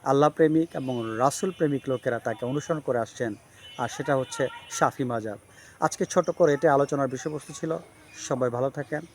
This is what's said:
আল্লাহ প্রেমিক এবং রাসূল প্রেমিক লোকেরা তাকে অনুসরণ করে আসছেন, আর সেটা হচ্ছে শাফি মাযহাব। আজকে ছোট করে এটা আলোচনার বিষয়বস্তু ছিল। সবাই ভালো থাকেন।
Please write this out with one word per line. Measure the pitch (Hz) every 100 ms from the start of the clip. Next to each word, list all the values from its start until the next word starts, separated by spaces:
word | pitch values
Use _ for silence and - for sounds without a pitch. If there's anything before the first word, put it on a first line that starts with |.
আল্লাহ | 139 139 147
প্রেমিক | 151 160 156 165
এবং | 156 131 123 113 110
রাসূল | 131 - 190
প্রেমিক | 175 156 139 -
লোকেরা | 127 131 117
তাকে | 120 110
অনুসরণ | 123 143 - 156
করে | 143 120
আসছেন, | 113 - 120 101 - - - -
আর | 120
সেটা | - 143
হচ্ছে | 135 127 - 127 - -
শাফি | - 143 -
মাযহাব। | 127 117 107 101 - - - -
আজকে | 156 -
ছোট | 185 185 170
করে | - 165
এটা | 143 160
আলোচনার | 139 143 143 135
বিষয়বস্তু | 127 160 151 -
ছিল। | 151 160 165 - - - -
সবাই | - 131 127
ভালো | 120 135
থাকেন। | 147 139 151 165